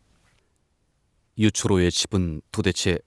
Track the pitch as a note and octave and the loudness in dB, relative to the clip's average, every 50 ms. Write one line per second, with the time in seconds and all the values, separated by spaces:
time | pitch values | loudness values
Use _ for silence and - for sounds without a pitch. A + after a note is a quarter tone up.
0 | _ _ _ _ _ _ _ _ _ _ _ _ _ _ _ _ _ _ _ _ | _ _ _ _ _ _ _ _ _ _ _ _ _ _ _ _ _ _ _ _
1 | _ _ _ _ _ _ _ - G#2+ G#2+ - - - A2+ G#2 F#2 F2+ F2 - - | _ _ _ _ _ _ _ 0 0 0 2 0 -2 0 2 4 2 2 2 -2
2 | - - - G2 F#2 E2+ D#2 D2+ - _ - - G#2 G2 F2+ - - G2+ F2 - | -4 -2 -2 -2 -2 -2 -4 -8 -12 _ -6 -2 -2 0 0 0 0 0 0 -2
3 | - | -4